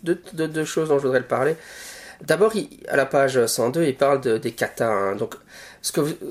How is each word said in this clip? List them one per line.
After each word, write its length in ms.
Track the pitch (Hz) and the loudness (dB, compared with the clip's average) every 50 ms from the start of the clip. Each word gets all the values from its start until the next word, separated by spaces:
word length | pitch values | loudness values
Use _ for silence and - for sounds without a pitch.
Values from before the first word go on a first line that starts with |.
| - | -4
deux, 180 | 170 175 175 - - - | -4 -4 -4 -4 -8 -6
deux, 160 | 160 160 156 | -4 -4 -4
deux 160 | 156 156 156 | -2 -4 -4
choses 240 | 151 - 170 160 156 | -2 -2 -2 0 2
dont 100 | 147 139 | 2 2
je 60 | 135 | 2
voudrais 160 | 131 131 127 | 2 0 0
le 40 | 123 | 0
parler. 300 | - 135 123 131 147 160 - - - - - - - - - - - - - - | 0 -2 0 0 0 -2 -2 -6 -14 -18 -18 -18 -16 -18 -18 -18 -20 -20 -12 -2
D'abord, 340 | - 156 156 202 220 220 | 0 2 4 4 4 2
il, 120 | 208 - - - - - - | 0 -4 -6 -10 -16 -8 -2
à 80 | - | 0
la 100 | 139 135 | 0 2
page 400 | - - 143 139 135 131 131 117 | 2 2 2 2 4 4 2 2
cent 220 | 113 - - 113 120 | 2 2 2 0 0
deux, 160 | 131 165 170 | 2 2 0
il 120 | 147 127 | 0 2
parle 240 | - 143 139 143 135 | 2 2 2 2 2
de, 160 | 127 127 110 | 2 0 0
des 140 | 110 - 120 | 0 0 -4
katas, 400 | 113 - 120 - - - 120 113 | -4 -2 -4 -4 -2 -2 0 0
hein. 240 | 107 98 98 98 98 | 2 2 0 0 -2
Donc, 220 | 104 113 110 - - - - - - - - - - | -2 -4 -6 -8 -12 -18 -20 -20 -20 -20 -20 -18 -10
ce 120 | - - - | -8 -4 -2
que 80 | 170 | 0
vous, 160 | 147 151 160 - - - | 0 -2 -2 -6 -10 -10